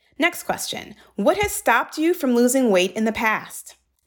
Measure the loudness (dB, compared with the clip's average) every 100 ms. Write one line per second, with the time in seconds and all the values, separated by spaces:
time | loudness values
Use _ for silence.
0 | _ -2 -2 -2 -6 -6 -6 -10 -12 -20
1 | _ -2 0 2 0 -2 0 0 0 -2
2 | 0 0 2 4 4 4 4 4 2 0
3 | -4 -2 -2 -2 -6 -16 -18 -20 _ _